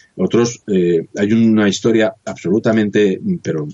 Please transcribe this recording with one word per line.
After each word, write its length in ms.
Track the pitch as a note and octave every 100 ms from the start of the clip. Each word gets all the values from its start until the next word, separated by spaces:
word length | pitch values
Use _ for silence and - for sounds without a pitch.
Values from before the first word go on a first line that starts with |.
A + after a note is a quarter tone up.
| _ -
Otros, 480 | F#3 G#3 A#2+ - -
eh, 340 | C#3 F2 E2 D#2+ G2+
hay 180 | G2+
una 360 | A2+ A2+ G#2+ G2+
historia 460 | F#2+ A#2+ A2+ A2 - -
absolutamente, 960 | F#2+ E2+ G#2 A2+ A2 G#2+ G#2 G#2 F#2 G#2+ F2
pero, 240 | - D#2+ D2+